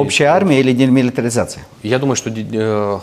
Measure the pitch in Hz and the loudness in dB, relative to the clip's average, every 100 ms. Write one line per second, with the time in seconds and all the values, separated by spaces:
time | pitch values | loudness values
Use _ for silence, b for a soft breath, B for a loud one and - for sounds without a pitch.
0 | 139 - 143 175 196 135 131 123 131 131 | 0 0 2 2 2 2 2 2 4 4
1 | 127 127 120 117 87 - - - 104 127 | 2 0 -2 -2 -2 -6 -18 -12 -2 -2
2 | 139 120 135 110 107 110 110 104 104 98 | 0 -2 -4 -8 -6 -4 -2 0 -2 -4